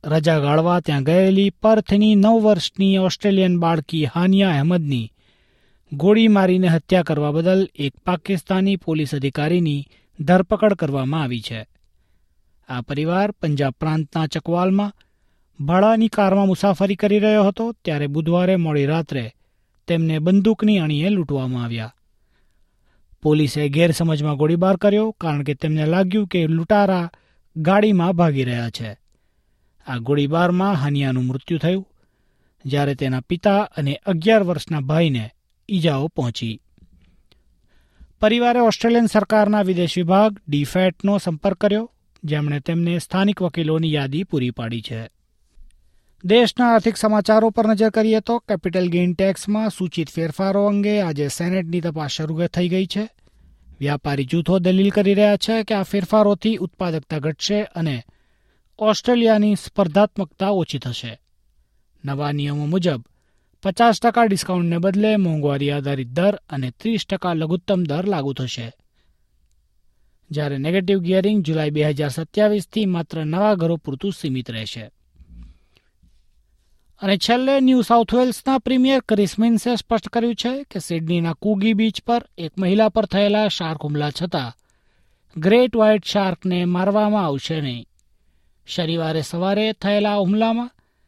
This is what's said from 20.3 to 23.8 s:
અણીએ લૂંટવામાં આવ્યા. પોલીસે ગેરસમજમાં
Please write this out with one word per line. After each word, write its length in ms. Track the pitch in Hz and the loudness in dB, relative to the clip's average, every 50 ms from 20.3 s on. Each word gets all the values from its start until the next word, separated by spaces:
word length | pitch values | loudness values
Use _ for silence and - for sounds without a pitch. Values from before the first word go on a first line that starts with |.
| 185 202 185 220 220 - - 214 214 | 4 4 4 4 2 2 2 2 2
અણીએ 320 | 190 160 151 151 143 156 196 | 2 2 0 0 0 0 0
લૂંટવામાં 540 | 208 190 160 139 143 135 131 127 127 123 120 | 0 0 -2 -2 -4 -4 -4 -4 -4 -4 -6
આવ્યા. 320 | 117 117 113 110 110 _ _ _ _ _ _ _ _ _ _ _ _ _ _ _ _ _ _ _ _ _ _ _ _ - _ | -6 -6 -8 -8 -12 _ _ _ _ _ _ _ _ _ _ _ _ _ _ _ _ _ _ _ _ _ _ _ _ -20 _
પોલીસે 480 | - 151 156 151 151 131 - 151 147 143 | 0 0 2 2 2 0 -2 -4 -4 -2
ગેરસમજમાં 680 | 139 156 | 2 2